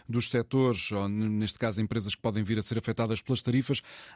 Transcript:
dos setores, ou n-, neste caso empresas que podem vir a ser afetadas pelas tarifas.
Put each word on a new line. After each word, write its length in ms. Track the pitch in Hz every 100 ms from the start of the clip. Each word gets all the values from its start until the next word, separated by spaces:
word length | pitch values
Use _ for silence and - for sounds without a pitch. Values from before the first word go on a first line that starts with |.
| -
dos 200 | 120 113
setores, 600 | 123 113 131 131 104 -
ou 180 | 104 101
n-, 200 | 104 110
neste 280 | 107 107 -
caso 240 | 117 104
empresas 360 | 107 113 101 -
que 40 |
podem 220 | 113 104
vir 160 | 101 110
a 40 |
ser 160 | 101 113
afetadas 440 | - 110 117 110
pelas 200 | - 127
tarifas. 380 | - 127 131 143 - - -